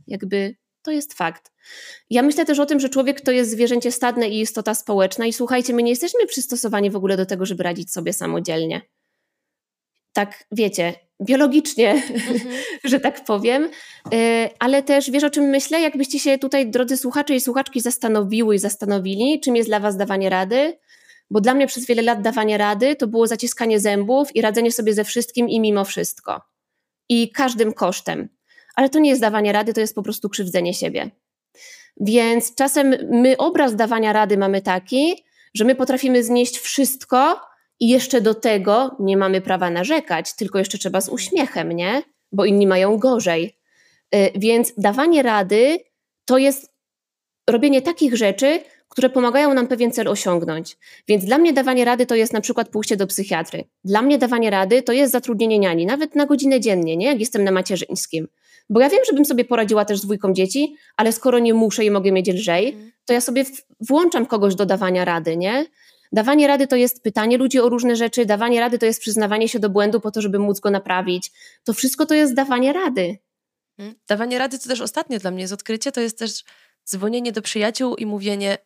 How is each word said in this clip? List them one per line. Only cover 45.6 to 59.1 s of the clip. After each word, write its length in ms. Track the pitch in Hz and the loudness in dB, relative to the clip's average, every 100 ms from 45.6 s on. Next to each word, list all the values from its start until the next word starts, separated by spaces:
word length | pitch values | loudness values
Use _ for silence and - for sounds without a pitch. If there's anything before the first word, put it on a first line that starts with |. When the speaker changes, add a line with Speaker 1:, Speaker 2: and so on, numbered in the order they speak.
| 262 339 - _ _ _ - | 4 2 -6 _ _ _ 2
Speaker 1:
to 120 | 262 | 4
jest 340 | 277 269 - _ _ _ _ _ _ _ - | 4 0 -6 _ _ _ _ _ _ _ 0
robienie 320 | 226 285 269 | 2 4 2
takich 360 | 269 339 294 233 | 0 0 0 2
rzeczy, 420 | 311 - 269 339 - _ _ | 0 2 0 0 -4 _ _
które 200 | - 254 | 0 2
pomagają 440 | 262 247 262 294 | 2 2 4 4
nam 140 | 269 240 | 2 0
pewien 240 | 240 240 | 0 0
cel 160 | 240 208 | 0 -2
osiągnąć. 680 | 208 190 175 165 160 170 - - - - | -2 0 -2 -2 -6 -10 -18 -20 -10 0
Więc 180 | 208 185 | 0 2
dla 120 | 269 | 4
mnie 160 | 339 | 4
dawanie 320 | 285 262 254 240 | 4 2 2 2
rady 200 | 247 247 | 2 2
to 100 | 226 | 2
jest 180 | 220 | 2
na 80 | 220 | 0
przykład 280 | - 240 226 | -2 -2 -4
pójście 280 | 214 208 208 | -4 -2 -2
do 100 | 190 | -2
psychiatry. 560 | - 196 165 170 170 - _ | -4 -4 -4 -4 -10 -14 _
Dla 180 | 190 208 | -2 2
mnie 160 | 262 285 | 4 2
dawanie 320 | 240 233 226 | 2 0 0
rady 340 | 196 190 247 | 2 4 2
to 100 | 247 | 2
jest 180 | 247 277 | 2 2
zatrudnienie 480 | 247 240 214 226 214 | 2 -2 -2 2 2
niani, 260 | 190 165 175 | 2 2 0
nawet 300 | 277 311 294 | -2 -2 0
na 100 | 294 | 2
godzinę 340 | 277 277 262 | 2 2 2
dziennie, 380 | 226 185 160 165 | 2 0 0 0
nie? 80 | 240 | 0
Jak 140 | 262 | 0
jestem 240 | 226 220 | -2 0
na 80 | 196 | 2
macierzyńskim. 760 | 185 185 180 - - - 160 160 _ _ _ - | 0 0 -4 -6 -8 -8 -8 -8 _ _ _ 0
Bo 120 | 220 | 4
ja 80 | 269 | 4
wiem, 120 | 403 | 4
żebym 180 | 508 | 2